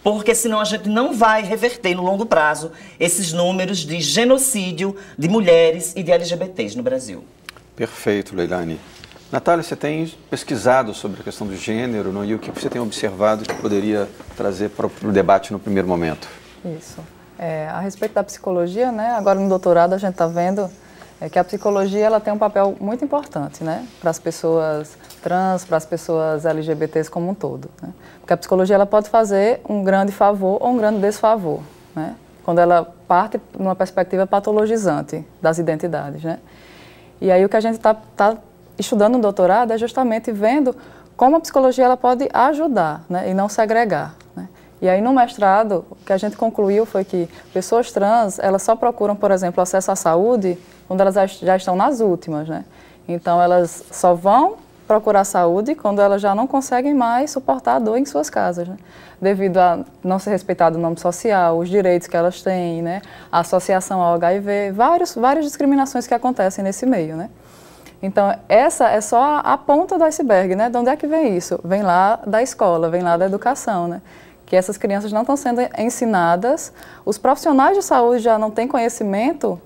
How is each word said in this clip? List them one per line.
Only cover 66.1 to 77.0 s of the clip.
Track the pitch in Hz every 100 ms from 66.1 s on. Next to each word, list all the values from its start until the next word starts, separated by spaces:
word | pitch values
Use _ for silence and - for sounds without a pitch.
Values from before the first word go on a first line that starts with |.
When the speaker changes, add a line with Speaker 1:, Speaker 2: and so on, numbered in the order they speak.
Speaker 3:
acontecem | 233 254 254 190 196
nesse | 196 196
meio, | 254 226 156
né? | 160 185 - - - - - - -
Então, | 196 202 196 202 -
essa | 208 294 320 240
é | 214
só | 214 233
a, | 285 294
a | - 285
ponta | - 294 370 370
do |
iceberg, | 320 311 269 190 190
né? | 185 240
De | 240
onde | 240
é |
que | 302 294
vem | 320 285
isso? | 180 - 175
Vem | 170 190
lá | 196 175 196 226 208
da | 220
escola, | 254 - 202 165 165
vem | 175
lá | 175 170
da |
educação, | 190 202 240 277 - 185 175
né? | 180 - - - -
Que | -
essas | 185 185 202
crianças | 208 196 208
não | 214
estão | 247
sendo | 277 262 240 247 -
ensinadas, | 226 - 233 190 170 175 233 311 - - - -